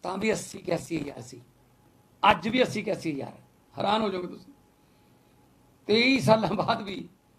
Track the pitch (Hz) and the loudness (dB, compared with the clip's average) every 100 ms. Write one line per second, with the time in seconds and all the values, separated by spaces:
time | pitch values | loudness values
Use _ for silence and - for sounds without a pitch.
0 | - 190 220 185 - - - 160 - 160 | -8 -2 0 0 -4 -10 -4 -4 -2 -6
1 | 143 131 120 - - _ _ _ _ _ | -6 -10 -14 -18 -20 _ _ _ _ _
2 | _ _ 196 196 220 254 233 165 202 180 | _ _ 6 6 4 -2 -2 -2 -6 -6
3 | 160 139 - - - _ _ - 196 220 | -6 -8 -10 -14 -20 _ _ -6 -2 0
4 | 214 185 180 - - - _ _ _ _ | 0 -4 -8 -14 -20 -20 _ _ _ _
5 | _ _ _ _ _ _ _ _ - 220 | _ _ _ _ _ _ _ _ 0 2
6 | 247 262 - 220 196 - - 220 202 185 | 4 4 6 4 4 -2 -2 -2 -4 -10
7 | - _ _ | -12 _ _